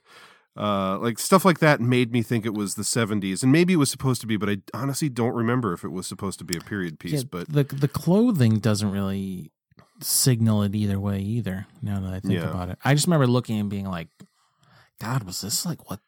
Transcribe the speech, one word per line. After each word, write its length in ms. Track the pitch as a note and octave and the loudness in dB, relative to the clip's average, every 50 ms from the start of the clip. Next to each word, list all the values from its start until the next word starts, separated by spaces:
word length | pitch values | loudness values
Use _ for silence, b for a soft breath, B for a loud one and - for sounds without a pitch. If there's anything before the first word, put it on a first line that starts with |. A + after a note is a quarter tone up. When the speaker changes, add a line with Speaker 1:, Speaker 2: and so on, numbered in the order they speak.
| B B B B B B B B B B _ | B B B B B B B B B B _
Speaker 1:
Uh, 420 | - G#2 G#2 G2+ G2 F#2+ F#2+ F#2+ G2 | -4 -2 -2 0 0 0 -2 -2 -2
like, 180 | - A#2 A#2 - | -2 -2 -2 -4
stuff 260 | - - F#3+ F#3 - | 2 4 4 6 6
like 160 | F#3+ E3+ - | 4 4 4
that 200 | - D#3 D3 B2 | 4 4 4 4
made 300 | A#2+ A#2+ B2+ B2 B2+ A2+ A#2 | 2 2 2 2 2 2 2
me 100 | B2 A2 | 0 0
think 220 | - B2 A2+ G2 | 0 0 -2 -2
it 80 | A2+ G2+ | -2 -2
was 220 | G#2 G#2 F#2+ - | -2 -4 -4 -4
the 80 | - G2+ | -4 -4
seventies, 600 | - - B2 A#2 G2 G#2+ G#2 F#2+ G2 F#2+ F2 - | -2 0 0 0 0 0 -2 -2 -2 -2 0 2
and 80 | B2+ C3+ | 4 6
maybe 200 | E3 F3+ F3 F#3 | 6 6 4 4
it 40 | |
was 120 | E3 C#3+ B2+ | 4 4 2
supposed 300 | - - - C3+ B2+ - | 0 0 -2 -2 -2 -2
to 60 | - | -2
be, 100 | A2 A2 | -2 -2
but 140 | G2+ G2+ G2+ | -2 0 -2
I 60 | G2+ G2 - - - | -2 -4 -4 -8 -8
honestly 340 | A#2 B2 C#3 C#3 - E3 D3 | -6 -4 -4 -4 -2 -2 -2
don't 240 | B2 A#2 A#2 A#2+ - | 0 0 0 0 0
remember 400 | A#2+ A#2 A2+ A#2+ B2+ A#2+ G#2 E2+ | 0 0 0 2 2 0 0 -2
if 120 | - - | -4 -6
it 80 | F#2 D2 | -8 -8
was 160 | F#2 F2+ - | -8 -8 -10
supposed 320 | - - G#2 G2 F#2 - | -8 -8 -6 -6 -6 -8
to 40 | F2+ | -8
be 120 | D#2+ F2 | -6 -6
a 40 | E2+ | -6
period 380 | - - G#2+ G2+ F2+ F2 D#2+ - | -6 -6 -6 -4 -4 -6 -6 -8
piece, 140 | - F2 E2+ | -6 -4 -4
Speaker 2:
Yeah, 100 | D3 B2+ C3+ | -4 -4 -6
Speaker 1:
but 180 | - F3 - - | -8 -8 -8 -2
Speaker 2:
the, 140 | D3 D3 C#3 | 0 0 0
the 260 | - - C#3 C#3+ C#3+ | 0 0 -2 -2 -2
clothing 680 | - - - E3 F3 G#3 A#3 B3 A3+ D#3+ B2 A2+ A2 G#2+ | -2 -2 0 2 4 4 4 4 4 4 4 4 4 4
doesn't 320 | G2+ A2+ G#2+ G2 G#2+ G#2 | 2 2 0 2 0 -2
really 640 | F#2+ G2 G2 F#2+ F#2+ G2 G2 F#2+ F#2+ F2+ A2+ - - _ _ _ _ - - _ _ - E3 | -2 -2 -2 -2 -4 -4 -6 -6 -8 -8 -10 -14 -18 _ _ _ _ -20 -20 _ _ -10 -6
signal 600 | - - - - C#3 B2+ A2+ A#2 A2+ A2 G#2 G#2 | -2 0 2 4 4 4 4 4 4 4 4 2
it 100 | G2+ G2 | 2 0
either 240 | G#2+ G#2 G2+ G2 G2 | 0 0 0 0 0
way 220 | G2 G2+ G2+ G2 | -2 -2 -2 -2
either, 460 | G2 G2+ A2 A#2+ G#2 G2 F#2 F#2+ - - _ - | -2 -2 -2 -4 -4 -4 -6 -8 -10 -12 _ -10
now 200 | B2 G#2 G2+ G2 | -8 -6 -4 -4
that 120 | F#2+ F#2+ F#2 | -4 -4 -6
I 60 | F#2 | -4
think 160 | - F#2+ F#2 | -2 -2 -2
Speaker 1:
Yeah. 160 | F2 D#2+ D#2 | 0 -2 -2
Speaker 2:
about 180 | D#2+ F#2 F2+ F2+ | -4 -4 -6 -6
it. 100 | F2+ - - | -8 -2 2
I 100 | A#2+ C#3 | 2 2
just 120 | D3 D3 | 4 4
remember 220 | F3+ F3 D#3 C3+ B2 | 2 4 4 4 4
looking 320 | B2 B2 A#2 - A2+ G#2+ | 4 2 0 -2 -2 -4
and 100 | G#2 G2+ | -4 -4
being 160 | G2+ G2 G2 | -4 -6 -6
like, 220 | G2 F#2 E2+ E2 D#2+ _ - - - b b b b b b b b b b b b b - | -6 -6 -8 -10 -12 _ -20 -20 -20 b b b b b b b b b b b b b -10
"God, 240 | - G#2+ C3 C3 A2 | -6 -4 -4 -4 -4
was 180 | F2+ F2 - | -6 -8 -8
this, 240 | - G2 - - - | -6 -4 -4 -4 -4
like, 240 | F3+ C#3 - - - | -6 -8 -8 -10 -12
what 120 | F#2+ F#2+ _ | -14 -14 _